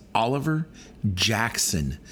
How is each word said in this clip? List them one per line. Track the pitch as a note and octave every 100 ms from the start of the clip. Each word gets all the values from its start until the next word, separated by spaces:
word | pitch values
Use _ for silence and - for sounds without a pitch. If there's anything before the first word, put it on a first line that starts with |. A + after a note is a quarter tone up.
| -
Oliver | G#2 A#2 C#3 D3+ D#3 D#3+ - - - G#2
Jackson. | F#2 F#2+ G#2+ A2+ - - F2 C#2 C2+ -